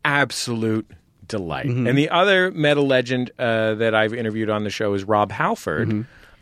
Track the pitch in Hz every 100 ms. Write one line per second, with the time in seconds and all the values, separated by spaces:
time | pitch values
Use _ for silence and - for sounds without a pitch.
0 | 147 143 131 - - 117 110 110 - -
1 | _ _ - 110 85 69 139 123 120 135
2 | 156 170 196 190 185 175 147 147 139 127
3 | 120 127 123 - 123 113 110 107 113 110
4 | 110 117 113 110 107 107 104 - 107 101
5 | 95 104 104 101 170 226 - 78 107 107
6 | 117 - - -